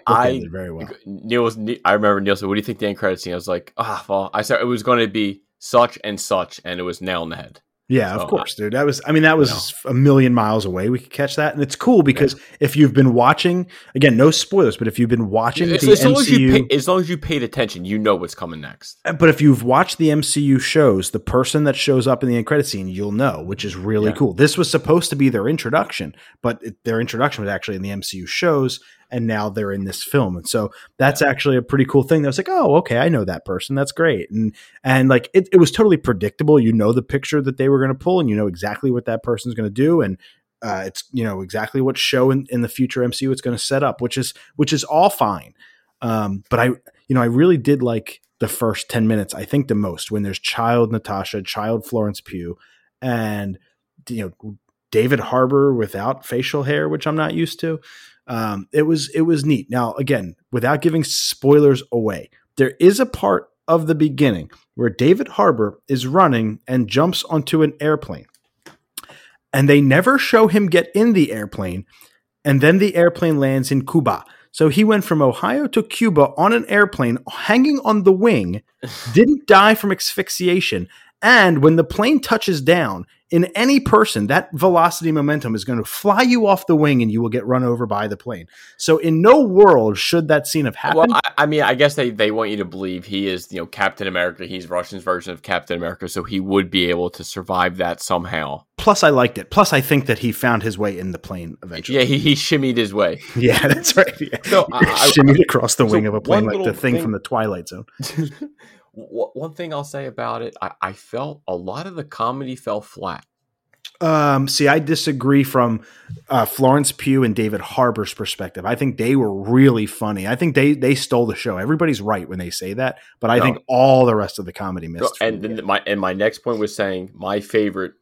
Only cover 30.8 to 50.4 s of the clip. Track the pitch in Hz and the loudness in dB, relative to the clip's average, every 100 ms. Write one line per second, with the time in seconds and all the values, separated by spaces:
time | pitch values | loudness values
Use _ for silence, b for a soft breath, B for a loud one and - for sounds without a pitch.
30.8 | B - 135 135 143 135 143 127 123 139 | B -2 0 2 0 0 0 0 0 0
31.8 | 131 139 135 160 139 135 - 370 214 151 | 2 2 2 2 0 -4 -2 0 4 2
32.8 | - 120 160 139 95 82 - 90 - 135 | 2 0 2 0 -2 -6 -6 -8 -4 -4
33.8 | 139 - 165 107 - 107 110 - B B | -4 0 0 0 -4 -4 -4 -6 B B
34.8 | 131 131 131 127 - 185 185 185 151 - | 0 4 4 4 2 0 4 6 6 4
35.8 | 214 160 127 98 101 - 151 151 113 113 | 2 2 0 -2 -2 -2 2 4 4 2
36.8 | 107 123 120 139 - 151 135 131 135 139 | 2 0 -2 -6 -2 -2 -2 -2 2 2
37.8 | 135 135 175 185 131 107 104 87 104 104 | 0 -2 0 0 0 0 -2 -4 -8 -4
38.8 | 135 120 117 110 - 113 123 113 107 104 | -2 -2 -4 -6 -4 -6 -6 -6 -6 -2
39.8 | 151 170 101 92 b b b _ 113 95 | 0 2 0 -4 b b b _ -10 -8
40.8 | 95 - - 127 110 95 92 107 110 135 | -8 -12 -10 -6 -6 -6 -8 -8 -6 -4
41.8 | 131 127 - 131 131 135 135 123 117 - | -2 -2 -2 2 2 0 -2 -4 -4 -2
42.8 | 127 127 123 - 135 131 127 117 - 135 | -4 -2 -4 -4 -4 -4 -4 -6 -4 -2
43.8 | 135 - 120 131 123 - b - 143 143 | -2 -4 -6 -4 -8 -10 b -4 -2 -2
44.8 | - 151 185 - 107 90 - _ b b | 0 2 2 2 -2 -4 -10 _ b b
45.8 | b b 117 110 101 98 - 117 123 120 | b b -4 -4 -4 -8 -4 0 0 -2
46.8 | _ _ - 131 117 120 175 160 120 143 | _ _ -2 0 2 4 4 4 2 2
47.8 | 123 113 - - _ - 110 - 113 104 | 0 -4 -8 -18 _ -8 -6 -2 -4 -4
48.8 | - 117 110 107 95 - 95 143 135 104 | -4 0 0 0 -2 -8 -4 -2 0 -2
49.8 | 101 82 - 107 101 95 | -2 -6 -8 -6 -6 -6